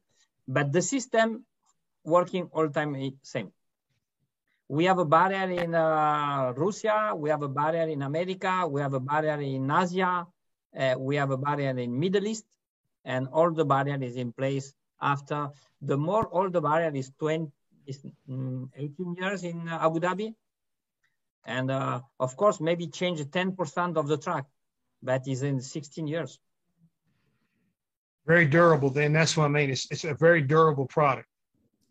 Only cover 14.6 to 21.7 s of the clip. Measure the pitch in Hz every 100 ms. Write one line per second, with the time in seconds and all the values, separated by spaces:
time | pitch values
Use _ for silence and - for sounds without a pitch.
14.6 | 135 _ _ _ 143 139 - 147 143 -
15.6 | _ _ 139 143 156 214 214 175 196 175
16.6 | 147 160 165 139 131 - 156 160 156 -
17.6 | _ _ 139 135 139 - - 131 131 127
18.6 | 131 131 147 143 180 175 185 196 175 170
19.6 | 165 165 160 165 180 185 220 - _ _
20.6 | _ _ _ _ _ _ _ _ 113 127
21.6 | 131